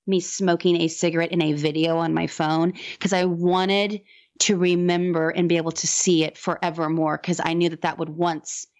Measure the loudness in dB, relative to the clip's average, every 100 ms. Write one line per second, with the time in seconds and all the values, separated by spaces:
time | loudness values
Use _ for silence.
0 | -2 -2 -2 -2 0 2 2 2 0 0
1 | 0 0 0 0 0 0 0 0 0 0
2 | 0 -2 -2 -2 0 2 0 -2 -10 -6
3 | -2 2 0 0 2 2 2 0 0 -4
4 | -12 -20 _ -2 0 2 2 2 2 2
5 | 2 0 0 2 2 2 0 -4 -4 0
6 | 2 2 2 -4 -6 -2 -4 -2 -2 0
7 | 0 -2 -4 -2 0 2 0 0 -4 -4
8 | -6 -2 -2 -4 -8 -14 -14